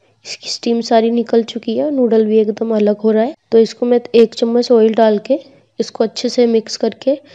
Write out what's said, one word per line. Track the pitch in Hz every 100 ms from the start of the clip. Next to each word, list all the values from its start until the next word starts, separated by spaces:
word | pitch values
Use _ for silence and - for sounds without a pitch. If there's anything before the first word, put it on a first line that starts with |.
| _ _ -
इसकी | - -
steam | - 240 233
सारी | 226 226 226
निकल | 233 233 233
चुकी | 226 226 220 226
है, | 294
noodle | 277 240 226 214
भी | 220
एकदम | 214 214 226 220
अलग | 208 208
हो | 220
रहा | 220
है। | 233 330 -
तो | 226
इसको | 220 - 240
मैं | 240 240 233
एक | 226 -
चम्मच | 233 233 240
ऑयल | 240 220
डाल | 220 220 208
के | 208 285 - _ _ -
इसको | 220 -
अच्छे | 220 - 247
से | 240 240
mix | 226 220 -
करके | 226 - - 277 _